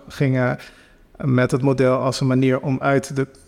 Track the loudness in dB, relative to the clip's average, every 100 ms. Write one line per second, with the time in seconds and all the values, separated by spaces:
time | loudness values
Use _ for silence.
0 | -20 -4 0 0 0 -4 -10 -20 -20 _
1 | _ -8 0 2 2 2 0 2 2 2
2 | -2 -2 0 2 2 0 -2 -2 0 0
3 | 0 -4 -6 -8